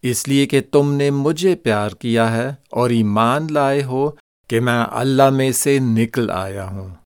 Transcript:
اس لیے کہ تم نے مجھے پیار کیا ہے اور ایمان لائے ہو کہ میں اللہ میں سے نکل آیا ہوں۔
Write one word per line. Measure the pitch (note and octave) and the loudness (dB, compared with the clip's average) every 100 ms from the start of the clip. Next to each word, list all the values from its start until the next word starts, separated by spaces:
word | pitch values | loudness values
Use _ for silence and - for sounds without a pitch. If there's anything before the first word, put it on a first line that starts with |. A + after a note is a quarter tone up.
اس | B2+ A#2+ - | -4 -4 0
لیے | C#3 C#3 | 0 2
کہ | C#3 C3 | 0 2
تم | D3 C#3+ | 2 2
نے | C#3+ C#3+ | 2 0
مجھے | C#3 C#3+ D#3+ F#3 E3+ | 0 -2 0 0 0
پیار | - G#2 G#2 | 0 -2 -2
کیا | F#2 A#2+ A2+ A2+ A2+ | -6 -2 0 2 0
ہے | B2 C#3+ _ | -4 -8 _
اور | - A#2+ | -2 0
ایمان | A#2 G#2+ G#2 A#2 C3+ D#3 | 2 2 2 2 0 -2
لائے | D3+ C#3 C#3 | 0 0 0
ہو | C#3 C3 C#3+ D3 _ _ _ | -2 -2 -4 -6 _ _ _
کہ | A#2 | -2
میں | B2 A#2+ A#2 | 0 0 -2
اللہ | A2+ C3 C3+ C3+ | -2 0 4 4
میں | C3+ C3 | 4 0
سے | A#2+ D3 C#3 | 0 0 2
نکل | B2+ A2+ A#2 C3 A2+ | 2 0 0 0 -2
آیا | F2+ F#2+ G2 F#2+ | -4 -6 -8 -10
ہوں۔ | G2 F#2+ F2 | -10 -14 -18